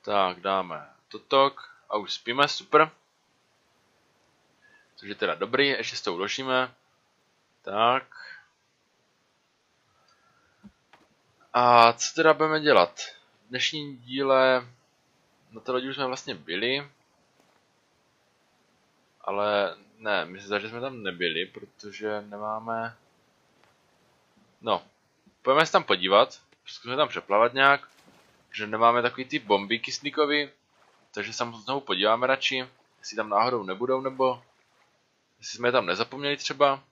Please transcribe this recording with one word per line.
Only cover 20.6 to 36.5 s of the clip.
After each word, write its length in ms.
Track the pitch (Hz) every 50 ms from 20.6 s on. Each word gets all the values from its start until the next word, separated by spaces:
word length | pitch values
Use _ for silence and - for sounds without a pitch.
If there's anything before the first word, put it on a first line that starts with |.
| 101 110
jsme 120 | 113 120
tam 220 | 123 135 131 117
nebyli, 440 | 104 95 87 85 87 85 80 80 92
protože 760 | - - 104 101 _ _ _ - 104 98 - 107 107 104 107
nemáme. 760 | 104 104 104 104 107 107 107 110 113 113 113 113 113 117 117 _ _ _ _ _ _ _ _ _ _ _ _ _ _ _ _ _ _ _ _ _ _ _ _ _ _ _ _ _ _ _ _ _
No, 220 | - 117 101 87 - _ _ _ _ _ _ _ _ _ _ _
půjdeme 240 | _ 127 135 151 160
se 60 | -
tam 120 | - 190 151
podívat, 560 | - 98 92 90 92 98 104 127 - - - _ _ _ _ _
zkusíme 320 | - - - - 117 127
tam 120 | 139 151 127
přeplavat 460 | - 90 - - 98 107 117 117 131
nějak, 340 | 135 135 139 139 139 - - _ _ _ _ _ _ _ _ _ _ _ _
že 140 | - - 107
nemáme 360 | 107 110 110 117 117 120 120
takový 220 | 120 123 - - 131
ty 140 | 127 151 151
bomby 400 | 120 101 104 98 101 101 117 117
kyslíkový, 720 | - - 131 - - 147 139 156 151 143 147 147 147 139 _ _ _ _ _ _ _ _ _ _ _ _ -
takže 180 | 104 101 113
se 60 | 113 -
tam 160 | 123 117 117
znovu 260 | 110 104 123 135 139
podíváme 460 | 139 - 95 92 101 107 113 117 127
radši, 420 | 127 135 135 - - 135 131 127 127 _ _ _ _ _ _
jestli 180 | - - 107
tam 120 | 110 110 107
náhodou 340 | 101 104 113 127 123 117
nebudou, 380 | 95 92 95 98 120 127 131 131
nebo 420 | 135 135 131 127 131 127 123 120 _ _ _ _ _ _ _ _ _ _ _ _ _ _ _ _ _ _ _ _
jestli 200 | - - - 117
jsme 100 | 120 120
je 40 |
tam 140 | 123 127 107
nezapomněli 500 | 85 90 98 113 - 131 135 143 143 143
třeba. 460 | 139 - -